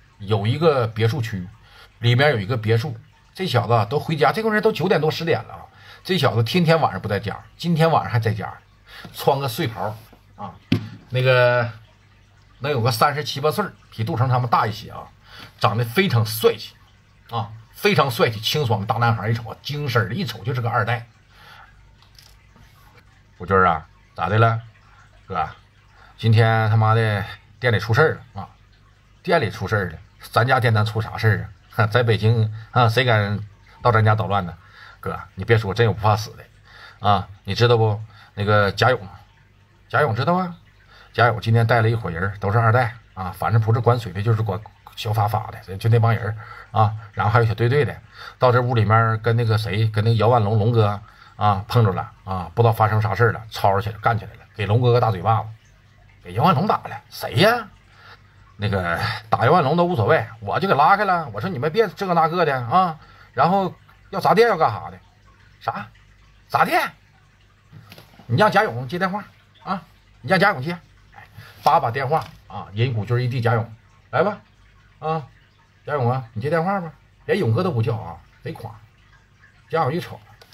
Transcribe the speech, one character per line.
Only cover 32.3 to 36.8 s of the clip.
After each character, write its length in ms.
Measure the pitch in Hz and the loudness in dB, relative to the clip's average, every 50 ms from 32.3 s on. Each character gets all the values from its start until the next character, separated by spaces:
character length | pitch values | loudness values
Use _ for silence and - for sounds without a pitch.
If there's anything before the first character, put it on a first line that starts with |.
| 120 113 107 107 - - - - | 2 2 0 -2 -4 -8 -10 -2
啊， 180 | - 123 120 110 | 0 2 2 2
谁 160 | 113 131 131 | 2 2 2
敢 340 | 123 113 107 101 101 104 92 107 - - _ - - - - | 2 2 2 0 -2 -4 -6 -8 -12 -18 _ -20 -20 -8 -2
到 100 | - 123 | 0 2
咱 100 | 113 110 | 4 4
家 120 | 107 110 110 | 4 4 2
捣 120 | 107 87 | 2 0
乱 200 | 90 101 98 90 | 0 -2 -2 -2
呢？ 80 | 85 78 - - - - - - - - - | -4 -10 -16 -20 -20 -20 -20 -20 -20 -18 -14
哥， 220 | - 90 - - - - - | -10 -10 -10 -10 -12 -14 -12
你 100 | 92 95 | -6 0
别 140 | - 113 110 | 2 2 2
说， 160 | 110 98 90 | 2 -2 0
真 100 | 113 117 | 0 2
有 80 | 110 | 0
不 80 | 92 - | 0 0
怕 160 | 104 107 104 | 2 2 2
死 140 | 104 - - | 0 -2 -8
的 760 | - - - - _ - - - - - | -14 -18 -20 -20 _ -20 -20 -20 -20 -20